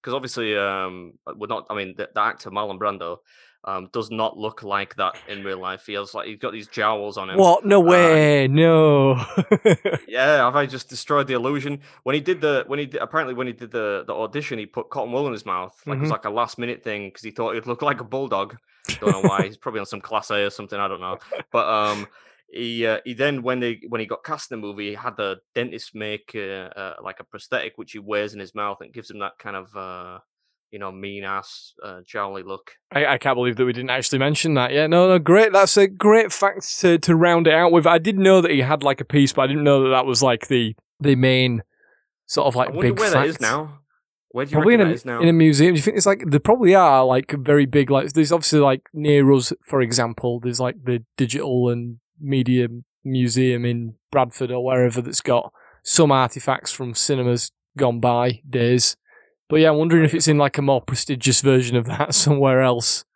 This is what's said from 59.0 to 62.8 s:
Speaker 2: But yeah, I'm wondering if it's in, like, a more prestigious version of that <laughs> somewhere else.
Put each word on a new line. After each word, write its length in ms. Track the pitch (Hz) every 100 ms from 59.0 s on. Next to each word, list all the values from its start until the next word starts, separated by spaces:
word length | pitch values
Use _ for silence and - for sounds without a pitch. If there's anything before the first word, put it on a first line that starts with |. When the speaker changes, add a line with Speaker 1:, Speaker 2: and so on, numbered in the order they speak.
| _ _ _ _ _
Speaker 2:
But 100 | 151
yeah, 120 | 160
I'm 80 | 151
wondering 260 | 165 165
if 100 | 156 160
it's 120 | 160
in, 100 | 147
like, 180 | 143 -
a 40 |
more 180 | 139 135
prestigious 600 | - 127 - 131 135 127
version 340 | 139 127 123 123
of 80 | 117
that 280 | - 147 143
<laughs> 0 |
somewhere 460 | 147 143 135 131
else. 440 | 131 120